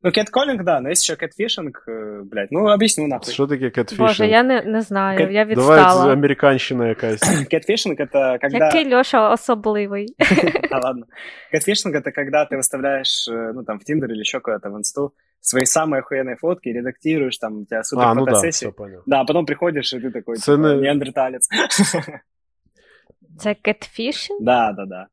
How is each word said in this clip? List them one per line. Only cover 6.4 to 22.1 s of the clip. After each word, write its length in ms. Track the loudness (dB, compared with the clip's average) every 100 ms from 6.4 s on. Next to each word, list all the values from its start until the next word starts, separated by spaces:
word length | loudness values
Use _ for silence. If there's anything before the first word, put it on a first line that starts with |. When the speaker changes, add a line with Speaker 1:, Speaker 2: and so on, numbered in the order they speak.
| 4 4 0 -2 0
Speaker 2:
якась. 340 | 0 -2 0
Speaker 1:
<clears throat> 320 | 0 0 0
Catfishing — 440 | -2 0 -2 0 -4
это 380 | -2 0 0 0
когда 240 | 0 2 2
Speaker 3:
Який 280 | 2 4 2
Льоша 340 | 4 4 4
особливий. 840 | 2 0 -2 0 -2 -2 -6 -8 -2
Speaker 1:
<laughs> 520 | 2 4 2 0 -4
А, 80 | -4
ладно. 260 | -4 -6 -12 -20 -20 -20 -4
Catfishing — 400 | -4 0 -2 -2 -4
это 160 | -4
когда 340 | -6 -2 0 0
ты 120 | -2
выставляешь, 680 | -4 -2 -4 -2 -2 -4 -4
э, 260 | -6 -6 -8
ну, 80 |
там, 160 | -10 -10
в 40 |
Тиндер 280 | -4 -4 -4
или 80 | -6
еще 180 | -6 -6
куда-то, 280 | -6 -6 -6
в 80 | -8
Инсту, 360 | -8 -6 -8 _ _ _
свои 220 | -4 0
самые 380 | 2 2 0 -2
охуенные 320 | -4 -6 -6 -4
фотки, 340 | -4 -4 -6
редактируешь, 640 | -6 -6 -6 -4 -2 -2 -4
там, 160 | -8 -10
у 40 | -8
тебя 180 | -8
супер 220 | -6 2 4
Speaker 2:
А, 80 |
ну 120 | 4 4
да, 60 |
Speaker 1:
фотосессии. 360 | 2 2 -2 -6
Speaker 2:
все, 40 | -10
понял. 260 | -16 -14 0
Speaker 1:
Да, 120 | 0
а 40 | 2
потом 200 | 0 -2
приходишь, 480 | -2 -2 -2 -4
и 60 | -6
ты 120 | -8
такой, 240 | -10 -8 -6
Speaker 2:
Це 160 | 2 4
Speaker 1:
типа, 120 | 4
Speaker 2:
не 80 | 4
Speaker 1:
неандерталец. 720 | 2 0 -2 -2 -2 -2 -2
<laughs> 1900 | 0 0 2 2 0 -6